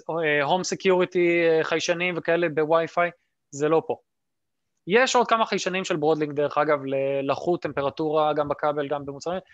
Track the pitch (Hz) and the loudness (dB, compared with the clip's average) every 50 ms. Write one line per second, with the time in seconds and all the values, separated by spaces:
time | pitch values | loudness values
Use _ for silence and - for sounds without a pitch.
0 | - - 156 165 165 151 147 147 143 139 170 185 175 - 170 156 - 190 185 180 | -8 -8 -4 -2 0 0 0 0 2 2 0 0 -2 -4 -6 -2 0 2 2 2
1 | 180 175 - 185 175 170 170 170 170 165 160 160 156 - 175 160 - - 175 170 | 2 0 0 2 2 2 4 4 4 4 4 4 2 0 -2 -2 0 -2 -2 -2
2 | 175 180 180 165 160 - 165 170 175 170 147 156 156 151 165 165 165 156 - 175 | -2 -4 -4 -4 -2 0 0 0 0 0 0 -2 0 2 2 2 0 0 -2 -2
3 | 175 175 170 _ _ _ _ _ _ _ - 139 147 151 165 160 151 - 120 - | -2 -2 -2 _ _ _ _ _ _ _ -6 -2 0 2 2 2 2 0 -4 -8
4 | _ _ _ _ _ _ _ _ _ _ _ _ _ _ _ _ _ - 180 233 | _ _ _ _ _ _ _ _ _ _ _ _ _ _ _ _ _ 2 2 4
5 | 262 247 - 247 226 - 233 226 220 - 208 190 - 196 180 190 185 - 185 160 | 4 4 4 2 2 4 2 2 2 0 -2 -2 -2 -2 -4 -4 -4 -4 -2 0
6 | 147 151 160 151 156 147 147 143 147 139 - 147 147 151 151 143 135 135 135 135 | 2 2 2 2 0 -2 -2 -2 -2 0 0 0 0 2 0 0 -2 -2 -4 -2
7 | 135 139 139 139 139 139 135 - - - 175 170 - 160 135 139 139 139 131 - | -2 -2 -2 -2 -2 -2 -2 -2 -2 -2 -2 -2 -4 -6 -4 -4 -4 -4 -4 -4
8 | 160 156 151 156 151 151 151 151 147 143 143 - - 151 147 147 143 139 147 143 | -4 -2 0 2 2 2 2 0 -2 -2 -4 -2 -2 -2 -2 -2 -4 -4 -6 -6
9 | 143 139 139 139 - 165 175 190 - _ | -6 -8 -12 -10 -8 -8 -8 -8 -10 _